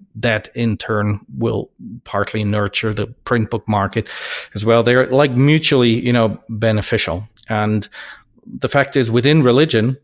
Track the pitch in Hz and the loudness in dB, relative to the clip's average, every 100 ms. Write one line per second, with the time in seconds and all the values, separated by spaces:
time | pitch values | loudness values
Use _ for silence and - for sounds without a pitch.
0 | - 110 117 107 - 120 117 104 - 107 | -10 -6 -2 -2 -4 -4 -2 -2 -4 -2
1 | 104 101 - 131 113 107 - - 117 120 | -2 -4 -6 -6 -4 -4 -8 -14 -18 -16
2 | - 101 - 110 104 104 101 - 113 107 | -8 -6 -4 -4 -2 -2 -2 -4 -4 -4
3 | 107 - - 120 110 110 - 104 98 117 | -8 -8 -4 -2 -2 -4 -2 0 0 -2
4 | - - - - - 101 110 117 117 127 | -6 -8 -10 -12 -10 -4 2 4 4 4
5 | 127 131 147 123 143 156 - 135 120 110 | 4 2 2 4 4 4 2 2 4 2
6 | 123 120 113 - - 110 113 107 - 110 | 2 2 2 -2 -10 -2 0 0 0 -2
7 | - 87 107 _ - 107 107 107 - - | -2 -8 -10 _ -6 -2 0 -2 -4 -16
8 | - - _ _ - 127 120 139 131 139 | -20 -20 _ _ -18 -8 -2 0 2 0
9 | 113 117 131 156 123 127 156 113 117 135 | 2 2 4 4 6 4 4 2 0 -2